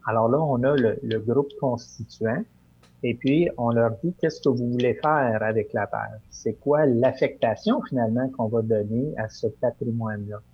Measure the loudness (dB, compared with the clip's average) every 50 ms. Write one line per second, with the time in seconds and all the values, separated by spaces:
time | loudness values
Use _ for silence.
0 | _ 0 0 2 2 4 2 2 2 2 0 2 2 2 2 4 2 2 0 0
1 | -4 -4 -4 -2 0 2 2 2 2 0 -4 -4 -2 -2 -2 -2 -6 -14 -14 -14
2 | -14 -14 -10 -4 -2 -2 -2 -2 -4 -8 _ _ _ _ _ _ _ _ _ _
3 | -4 -4 -4 0 0 2 2 4 2 0 0 -2 0 0 2 4 2 2 0 -2
4 | -4 -4 -4 _ -2 -2 -2 0 0 0 2 2 0 -2 0 2 2 2 0 0
5 | 0 0 2 2 2 2 2 0 0 0 0 0 -2 -2 -2 -4 -4 -2 -4 -6
6 | -6 -6 -10 -16 -18 -20 -20 -8 -6 -6 -6 -4 0 2 2 4 4 4 4 4
7 | 4 2 2 2 -2 -2 0 0 0 0 0 0 0 0 0 0 -2 -4 -2 0
8 | 0 2 2 0 0 -2 -2 -4 -4 0 0 0 0 2 0 0 0 0 -2 -2
9 | -2 -2 -4 -6 -8 -8 -8 -6 -6 -6 -4 _ -2 -2 -2 _ -4 -4 -2 -2
10 | -4 -4 -6 -6 -8 -10 -10 -12 -14 _